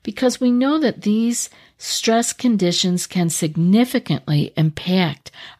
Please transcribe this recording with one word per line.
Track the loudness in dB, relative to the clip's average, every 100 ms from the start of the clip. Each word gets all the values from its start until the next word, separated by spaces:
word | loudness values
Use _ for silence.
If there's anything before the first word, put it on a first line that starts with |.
because | -12 -2 -2 0
we | 0
know | 2 2 0
that | 0 -2
these | -2 0 0 -2 -6 -12 -20 _
stress | -8 -4 0 0 0
conditions | -2 0 2 2 0 0 -2 -2
can | -2 -2
significantly | 0 -2 0 4 4 4 0 -2 -4 0 0 0 0
impact | 0 0 -2 0 0 -4 -14 -20 -20 -8